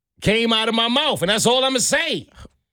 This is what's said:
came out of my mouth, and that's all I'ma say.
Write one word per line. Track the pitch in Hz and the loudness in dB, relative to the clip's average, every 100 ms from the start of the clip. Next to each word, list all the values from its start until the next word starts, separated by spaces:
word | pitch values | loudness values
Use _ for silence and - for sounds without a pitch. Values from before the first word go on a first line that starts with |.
| _ _ | _ _
came | 175 220 226 | 0 0 2
out | 226 220 | 0 0
of | |
my | 226 233 | 0 0
mouth, | 247 302 190 | 0 0 -2
and | 170 | 0
that's | 214 220 | 0 2
all | 254 | 2
I'ma | 262 254 | 2 0
say. | - 285 330 196 - - - _ _ | 0 0 -2 -6 -8 -20 -20 _ _